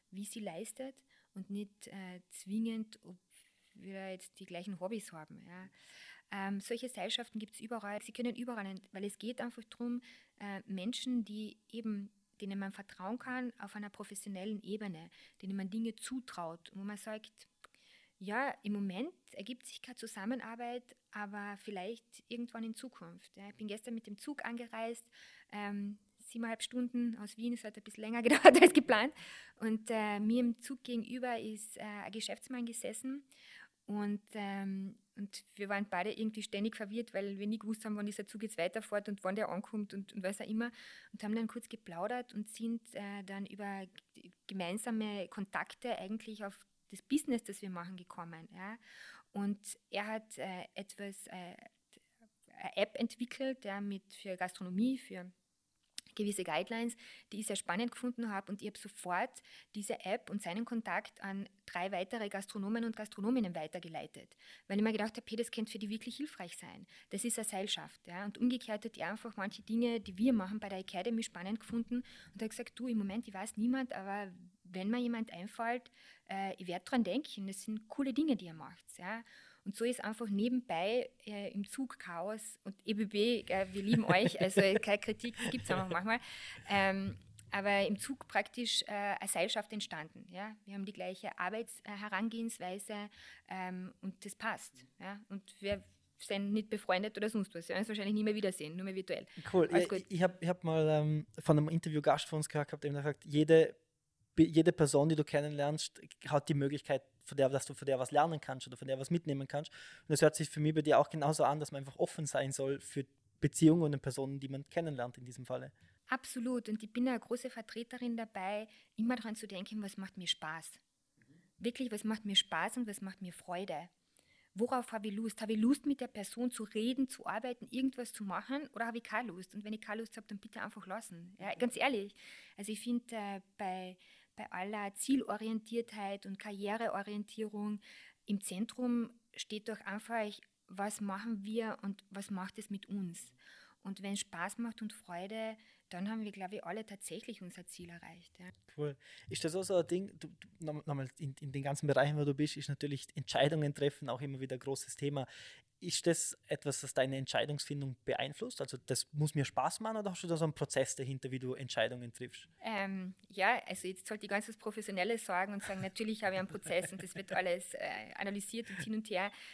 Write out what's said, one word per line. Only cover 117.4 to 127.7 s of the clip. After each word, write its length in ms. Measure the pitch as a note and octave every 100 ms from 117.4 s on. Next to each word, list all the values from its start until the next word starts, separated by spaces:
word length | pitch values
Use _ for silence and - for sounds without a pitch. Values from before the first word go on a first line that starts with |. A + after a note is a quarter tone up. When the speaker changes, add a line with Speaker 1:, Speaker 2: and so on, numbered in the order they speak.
| B3+
Speaker 1:
Vertreterin 680 | A#3 A3 A3+ A#3 B3 B3 A#3
dabei, 500 | A3+ G3 F#3+ G#3 A3 - _ -
immer 180 | A3+ B3
daran 200 | A3 G#3+
zu 120 | G#3+
denken, 340 | F#3+ G3 G#3+
was 160 | G3+ -
macht 200 | F#3+ -
mir 100 | F3
Spaß. 520 | - D#3 D#3+ - - _ _ _ _ _ - _ -
Wirklich, 340 | A3 A#3+ B3
was 120 | G#3
macht 220 | G#3+ G#3+ G#3
mir 100 | G3
Spaß 420 | - E3 G3 B3+
und 100 | A3
was 140 | G3
macht 200 | F#3+ F#3
mir 100 | F3+
Freude? 580 | - - F3+ G3 D3+ F3 _ _ _ _ _ _
Worauf 380 | F#3+ A#3+ B3+ A#3+
habe 160 | A3 G#3
ich 60 |
Lust? 280 | G3+ A3+ -
Habe 120 | A3
ich 60 | A3
Lust, 260 | A3+ C#4+ C#4+
mit 160 | C#4
der 60 | B3
Person 440 | G#3+ G3 - B3
zu 120 | -
reden, 440 | G#3+ G#3+ A#3 C4 C4
zu 180 | - -
arbeiten, 420 | G3+ B3 B3
irgendwas 420 | -